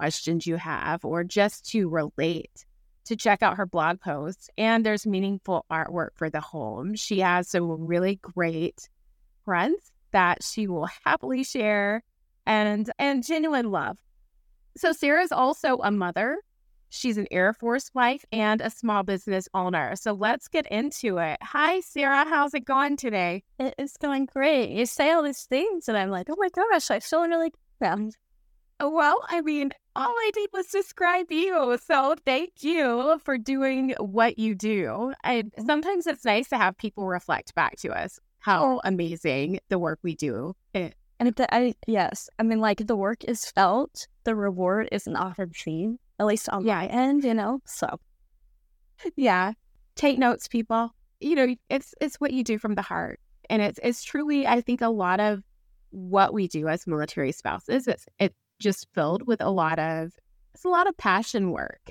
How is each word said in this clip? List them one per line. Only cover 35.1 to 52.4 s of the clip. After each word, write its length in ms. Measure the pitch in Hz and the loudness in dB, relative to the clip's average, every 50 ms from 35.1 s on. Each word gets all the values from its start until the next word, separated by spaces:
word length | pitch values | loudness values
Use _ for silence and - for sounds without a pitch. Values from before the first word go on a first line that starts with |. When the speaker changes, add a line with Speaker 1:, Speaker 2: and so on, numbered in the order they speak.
| 269 - - | -6 -6 -4
Speaker 1:
And 300 | - 247 233 214 214 - - 220 | -2 -2 -2 -2 -4 -8 -6 0
sometimes 400 | 277 294 302 311 370 403 359 - | 0 0 2 0 0 -2 0 -2
it's 180 | 339 285 - - | -2 -4 -2 0
nice 240 | 233 208 226 269 - | 0 2 2 0 0
to 80 | 277 | 0
have 220 | 226 202 190 190 - | 2 2 0 0 -2
people 280 | - 208 - 208 196 | -6 -8 -6 -6 -4
reflect 480 | 190 180 175 - - 151 - - - - | -4 -4 -4 -2 -2 -4 -4 -4 -4 -2
back 220 | 170 151 - - - | 0 0 0 -2 -4
to 100 | - - | -8 -6
us 280 | - 87 170 185 - - _ _ _ _ | -4 -4 -6 -6 -8 -14 _ _ _ _
how 420 | - 208 190 170 277 262 254 - - | 0 2 4 4 4 4 2 2 0
amazing 760 | 196 190 175 170 165 165 160 - 156 131 135 143 165 196 - - _ | -2 0 0 -2 -4 -4 -2 -2 0 0 0 0 -2 -4 -6 -4 _
the 100 | 196 180 | -2 0
work 200 | 170 156 156 - - | 0 -2 -4 -4 -4
we 120 | 175 156 | -6 -4
do 420 | - 151 139 110 107 131 170 190 - _ _ - | -4 -4 -4 -4 -4 -6 -8 -10 -14 _ _ -6
is. 200 | 190 175 - - _ _ _ _ - | -6 -6 -6 -10 _ _ _ _ 0
Speaker 2:
And 80 | 240 247 | 0 2
it, 120 | 220 - 254 - | 2 2 0 2
I, 240 | - 240 247 240 - - - | 4 2 2 2 0 -2 -2
yes, 440 | - 220 196 170 - - - - - - - | 0 2 2 2 0 -2 -6 -12 -12 -4 -2
I 60 | 226 | 0
mean, 160 | 226 226 220 | 2 2 2
like, 260 | 220 214 202 - 214 | 2 2 2 0 0
the 80 | 208 226 | 0 0
work 300 | 196 190 202 233 - - | 0 0 -2 -2 -4 -4
is 200 | - 233 - - | -4 -4 -4 -6
felt, 640 | - - 190 196 180 202 254 294 - - - - - _ _ _ | -2 2 4 4 4 4 2 0 -2 -6 -14 -16 -18 _ _ _
the 140 | 233 226 | -2 -2
reward 520 | 214 202 202 180 180 185 180 196 220 - - - | 0 0 -2 0 0 0 0 2 0 0 -2 -4
is 160 | 202 - - | -6 -4 -4
not 320 | 160 - 180 190 175 - | -4 -4 -4 -4 -4 -6
obscene, 580 | 185 175 165 - - 160 160 160 190 220 233 - - _ _ - | -8 -8 -8 -8 -6 -6 -4 -2 -2 -4 -4 -6 -12 _ _ 0
at 60 | 208 | 2
least 220 | 214 208 220 - - | 2 2 0 -2 -4
on 160 | - 196 190 | -4 0 0
Speaker 1:
Yeah. 120 | 220 202 | 0 0
Speaker 2:
my 100 | 170 180 | 0 -2
end, 380 | - - 240 262 269 285 285 277 | -2 0 0 2 2 2 2 2
you 100 | 240 226 | 2 0
know, 260 | 220 196 214 262 262 - | 0 0 -2 -4 -4 -6
so. 340 | - - - - - - - - _ _ _ _ _ _ _ _ _ _ _ _ _ _ _ _ _ _ _ - 339 - | -12 -8 -6 -6 -6 -6 -8 -14 _ _ _ _ _ _ _ _ _ _ _ _ _ _ _ _ _ _ _ -10 -8 -2
Speaker 1:
Yeah. 380 | 294 262 226 185 180 185 202 226 - _ _ _ _ _ _ _ | 2 2 4 4 4 2 0 -2 -6 _ _ _ _ _ _ _
Take 220 | - 302 285 262 254 | 0 2 2 4 4
notes, 280 | 262 240 233 - - | 4 4 2 2 -2
people. 480 | - - 233 220 - 226 226 233 233 - _ _ _ _ _ | -4 -2 -2 -2 0 0 0 0 -2 -6 _ _ _ _ _
You 160 | - 294 330 | -4 0 2
know, 220 | 277 262 247 247 - _ _ | 4 4 4 2 -2 _ _
it's, 240 | 262 269 - - - - | -4 -4 -4 -6 -6 -4
it's 200 | 302 277 - - | -4 -4 -2 -2
what 120 | - - 247 | -2 -2 0
you 120 | 262 | 0